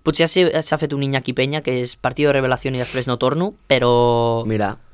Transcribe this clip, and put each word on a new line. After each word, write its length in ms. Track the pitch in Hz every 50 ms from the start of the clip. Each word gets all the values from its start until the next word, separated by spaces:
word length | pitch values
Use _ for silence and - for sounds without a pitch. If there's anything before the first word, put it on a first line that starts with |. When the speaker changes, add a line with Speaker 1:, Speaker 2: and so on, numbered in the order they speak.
| -
Speaker 1:
potser 240 | 160 160 - 165 160
s'ha, 340 | - 185 180 165 - 165
s'ha 160 | 156 - 156 143
fet 140 | 156 143 139
un 100 | 139 139
Iñaki 280 | 135 135 131 127 - 120
Peña, 280 | - 131 135 147 156
que 180 | 147 - 127 123
és 140 | 123 120 -
partido 340 | - - 127 127 - 147 147
de 40 | 139
revelación 420 | 135 131 131 127 117 - 135 131
i 40 | 127
després 280 | 123 - - 131 120 127
no 100 | 123 -
torno, 360 | 127 127 143 160 180 208 208 - _ -
però 760 | 139 127 123 123 120 120 120 120 120 117 117 117 117 113 113
Speaker 2:
Mira, 320 | 107 110 107 104 98 107 - - -